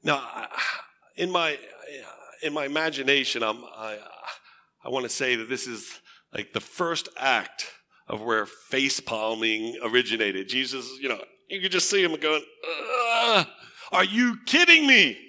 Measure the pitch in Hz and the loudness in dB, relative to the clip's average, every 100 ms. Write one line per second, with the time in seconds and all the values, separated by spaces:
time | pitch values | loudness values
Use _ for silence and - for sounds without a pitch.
0 | 151 143 127 - - - - - - _ | 0 -2 -2 -10 -10 -6 -4 -6 -12 _
1 | _ - 180 180 160 143 - - - 139 | _ -6 -2 0 0 -2 -10 -20 -16 -16
2 | - - - - 160 147 139 147 160 139 | -16 -20 -20 -8 -4 -4 -2 0 -2 -2
3 | 135 139 131 123 113 110 123 110 110 107 | 2 2 2 0 0 -2 -8 -12 -10 -10
4 | - - - - _ - _ _ - 131 | -14 -16 -16 -16 _ -20 _ _ -6 -4
5 | 123 - 135 123 113 127 127 113 101 - | -2 -2 0 0 0 -6 -6 -8 -10 -12
6 | _ - _ - 104 110 - - 170 165 | _ -20 _ -10 -6 -6 -8 -4 -4 -2
7 | - - 135 120 98 - - - _ _ | -6 -4 0 0 0 -10 -14 -14 _ _
8 | _ 107 113 110 104 - - 131 135 - | _ -8 0 0 -2 -10 -4 -2 0 -2
9 | - 110 110 113 113 110 110 127 117 120 | -4 -4 -2 0 0 0 -4 -6 0 0
10 | 120 113 107 95 95 127 131 131 120 131 | 2 0 0 -2 -4 -4 -4 -6 -10 -8
11 | 139 110 - _ _ 196 185 180 - 202 | -6 -6 -8 _ _ -6 -2 0 2 2
12 | 180 156 151 156 - - 160 156 - 247 | 2 0 0 -2 -4 -14 -10 -8 -4 -2
13 | 233 - - 214 160 - - - - 185 | 0 2 4 4 2 -4 -20 -20 -2 2
14 | 190 214 247 226 - 294 349 330 285 254 | 2 4 2 2 2 4 8 8 8 6
15 | 165 101 | 6 2